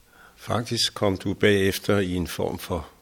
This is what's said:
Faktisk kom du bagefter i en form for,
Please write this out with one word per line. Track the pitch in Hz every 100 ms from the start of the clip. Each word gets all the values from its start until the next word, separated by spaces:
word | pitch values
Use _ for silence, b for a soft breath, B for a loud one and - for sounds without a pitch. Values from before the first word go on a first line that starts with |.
| b b b b
Faktisk | - 104 117 113 -
kom | - 104 95
du | 101
bagefter | 92 107 101 95 - - 101
i | 92
en | 90 85
form | - - 95
for, | - 87 76 -